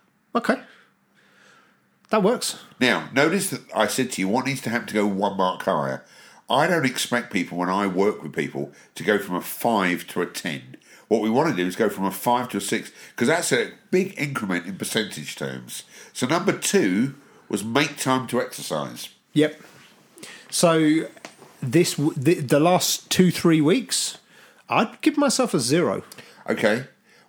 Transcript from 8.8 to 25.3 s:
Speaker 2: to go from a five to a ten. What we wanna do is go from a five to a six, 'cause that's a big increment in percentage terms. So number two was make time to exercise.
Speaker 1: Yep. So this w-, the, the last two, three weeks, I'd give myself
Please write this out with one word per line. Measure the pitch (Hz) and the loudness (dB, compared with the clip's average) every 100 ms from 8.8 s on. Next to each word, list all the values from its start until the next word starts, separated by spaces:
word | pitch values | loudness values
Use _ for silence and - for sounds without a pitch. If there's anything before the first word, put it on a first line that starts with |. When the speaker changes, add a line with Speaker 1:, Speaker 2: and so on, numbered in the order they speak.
| - - | -18 -6
Speaker 2:
to | |
go | 90 104 | 0 0
from | 98 90 | 0 -6
a | |
five | - - 117 107 90 82 - | -8 -4 0 2 0 -2 -4
to | 90 | -6
a | 87 | -6
ten. | - 85 67 65 - _ - - | -6 -8 -8 -12 -20 _ -14 -2
What | 107 | 0
we | 110 | 2
wanna | 123 165 | 2 0
do | 92 | 0
is | 90 92 | -2 0
go | 104 | -2
from | 95 | 0
a | 95 | -4
five | - 123 123 120 | -2 0 0 -2
to | 98 | -6
a | |
six, | - 110 - - - | -4 -4 -6 -18 -10
'cause | - 120 | -2 0
that's | 170 165 | 2 2
a | 123 101 - - | 0 0 -8 -2
big | 185 190 - | 0 0 -4
increment | 147 135 95 87 87 | -6 -4 -2 -4 -4
in | 92 | -8
percentage | - 113 95 76 71 - | -4 -2 -4 -6 -12 -8
terms. | 69 64 60 - - - - | -8 -8 -12 -16 -16 -20 -16
So | - 127 | -4 -2
number | 170 202 | 0 0
two | - - 196 104 98 139 - - - - | -2 0 2 2 2 0 -4 -18 -20 -6
was | 98 | -6
make | 110 127 151 - | 0 0 0 -2
time | 135 127 117 | 0 0 0
to | 117 | -4
exercise. | - - - 78 67 60 - _ _ | -4 -8 -6 -4 -6 -10 -16 _ _
Speaker 1:
Yep. | 147 151 - - - - _ _ - - - - | 0 0 -2 -20 -20 -20 _ _ -20 -20 -20 -8
So | - 170 160 151 160 - - - - - - | 2 4 6 4 2 -2 -10 -20 -20 -20 -8
this | 127 156 170 | 2 4 4
w-, | - 151 143 | 2 -2 0
the, | 131 | 0
the | 185 127 147 | 0 2 4
last | 170 180 - - - | 4 4 0 -4 0
two, | - 180 | 4 4
three | - 170 156 | 4 4 4
weeks, | 147 247 196 - - - _ - - _ - | 4 2 0 -4 -4 -8 _ -20 -20 _ -2
I'd | 143 220 - | 0 0 0
give | 311 294 | 0 2
myself | 285 | 2